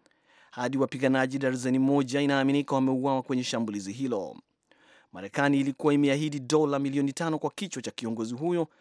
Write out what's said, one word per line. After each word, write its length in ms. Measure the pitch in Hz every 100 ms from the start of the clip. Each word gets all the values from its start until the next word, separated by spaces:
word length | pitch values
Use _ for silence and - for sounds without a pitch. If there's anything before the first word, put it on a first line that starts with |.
| _ _ _ _ _
Hadi 260 | 120 123 135
wapiganaji 600 | 131 131 131 131 131 135
darzeni 400 | 135 127 127 131
moja 420 | 135 139 131 139
inaaminika 540 | 143 139 135 143 139 139
wameuawa 480 | 131 131 139 131
kwenye 200 | - 131
shambulizi 480 | 123 120 113 104 95
hilo. 440 | 117 135 107 80 - - _ _ _ _ - _
Marekani 480 | 85 98 - 143 139
ilikuwa 340 | 139 135 151
imeahidi 460 | 143 143 139 156 143
dola 400 | 123 156 147 139
milioni 340 | 139 143 139
tano 260 | 135 165 156
kwa 120 | 147
kichwa 300 | - 147 127
cha 100 | -
kiongozi 420 | - 117 113 113
huyo 340 | 123 165 175 160 _